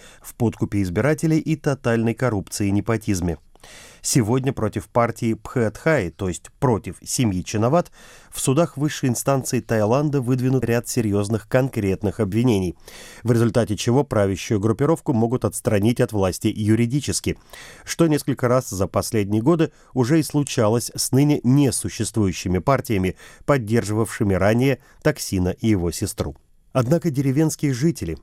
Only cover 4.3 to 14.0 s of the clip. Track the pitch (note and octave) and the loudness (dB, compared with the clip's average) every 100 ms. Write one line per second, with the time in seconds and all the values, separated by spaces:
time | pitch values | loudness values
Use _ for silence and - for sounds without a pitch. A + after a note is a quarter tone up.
4.3 | C3 C3 B2 A2 G2+ - A#2+ A#2 - A#2 | 0 -2 -2 -4 -4 -2 0 0 0 -4
5.3 | G#2+ - C3 A2 - D#3+ D3+ F2 - F#2+ | -4 -4 -2 -2 0 0 0 -2 -4 -6
6.3 | E2 - - C#3 G2+ F#2+ - - - A2+ | -6 -12 -2 0 0 -2 -12 -8 -2 0
7.3 | F2+ - G#2 A#2 E3+ E3+ - - - - | -2 -4 -2 2 2 0 -10 -20 -20 -16
8.3 | - - C3+ E3+ - D3+ - C3 A#2 - | -6 0 2 0 -2 -4 -2 -2 -2 0
9.3 | C3+ - B2 - A2+ G#2 C3 D3+ C#3+ A#2+ | -2 0 -4 0 0 2 2 0 -2 0
10.3 | B2+ B2+ C3 A#2 A#2 - B2+ A2 G2+ G2+ | 0 2 0 0 -2 -2 -2 0 0 0
11.3 | A2 - C3 C3 A2+ G2 F2+ G2+ G2+ G2+ | -4 0 0 0 0 -2 0 -2 -2 -2
12.3 | A2 B2 G2 F2+ - - - - - A2+ | 2 2 2 0 -6 -16 -20 -20 -8 0
13.3 | A#2 A#2 A#2+ G#2+ G2+ B2 B2+ | 2 2 0 -2 -2 0 0